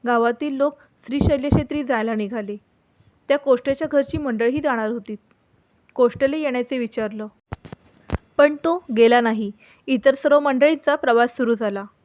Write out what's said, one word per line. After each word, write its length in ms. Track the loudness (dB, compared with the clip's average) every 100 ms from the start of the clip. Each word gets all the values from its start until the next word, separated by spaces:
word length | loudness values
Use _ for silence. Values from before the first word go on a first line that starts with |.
| 0
गावातील 460 | 0 0 -2 -6
लोक 240 | -2 -2 -2 _ _ -8
श्री 140 | -2
शैल्यक्षेत्री 640 | 0 0 2 0 0 -6
जायला 320 | -4 -4 -2 -4
निघाले. 420 | -6 -8 -10 -12 _ _ _ _ _ _ -2
त्या 120 | -2
कोष्ट्याच्या 480 | 2 0 0 -4 0
घरची 260 | 0 0 -4
मंडळीही 420 | -4 -2 -2 0
जाणार 300 | -2 -2 -4
होती. 260 | -6 -10 -16 _ _ _ _ _ _ _ 0
कोष्ट्याला 400 | 0 2 -2 -2
येण्याचे 420 | -4 -4 -4 -6
विचारलं, 500 | -6 -6 -8 -8 -14 _ _ -18 -16 -20 _ _ _ -10 _ 2
पण 180 | 2 4
तो 280 | -2 -4 -4 2
गेला 240 | 6 6
नाही. 300 | 2 -2 -6 -10 _ _ -4
इतर 280 | 2 2 2
सर्व 240 | 4 4
मंडळींचा 560 | 4 2 2 2 0 0
प्रवास 420 | 2 2 2 0
सुरू 180 | -2 0
झाला. 300 | -2 -6 -12 _